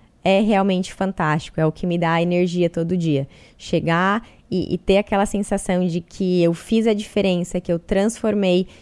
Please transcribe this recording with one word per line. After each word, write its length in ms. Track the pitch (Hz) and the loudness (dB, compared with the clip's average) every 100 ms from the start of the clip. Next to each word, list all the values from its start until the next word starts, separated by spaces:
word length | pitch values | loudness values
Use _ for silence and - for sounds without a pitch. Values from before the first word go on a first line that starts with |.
| _ _ | _ _
é 180 | 180 196 | 2 2
realmente 540 | 214 196 196 185 190 | 4 2 2 0 -4
fantástico. 640 | - 190 196 156 156 - - | -4 -4 -2 -2 -2 -4 -2
É 60 | 160 | 0
o 60 | |
que 120 | 160 180 | 0 -2
me 120 | 175 | 0
dá 240 | 170 170 | 0 0
energia 480 | 175 175 180 175 170 | 2 2 0 0 0
todo 260 | 170 165 180 | -2 -2 -2
dia. 300 | 165 139 135 - - - | 0 0 -2 -12 -20 -20
Chegar 680 | - 170 160 165 190 214 - - - | -4 -2 0 0 0 -2 -6 -20 -6
e, 220 | 180 - | -4 -4
e 40 | 180 | -4
ter 200 | - 196 | 2 2
aquela 280 | 208 196 208 | 2 0 0
sensação 580 | 202 202 196 - 180 180 | -2 -4 -4 -2 -2 0
de 140 | 170 | -4
que 420 | - - 185 180 | -6 -4 0 2
eu 120 | 170 | 2
fiz 320 | 170 - 226 226 | 0 -2 0 2
a 80 | |
diferença, 640 | 208 214 208 196 175 175 180 | 0 -2 -2 0 0 -2 -6
que 120 | - | -4
eu 60 | 170 | -4
transformei 880 | - 196 208 226 220 208 190 180 185 - | -2 0 0 -2 -2 0 2 2 0 -8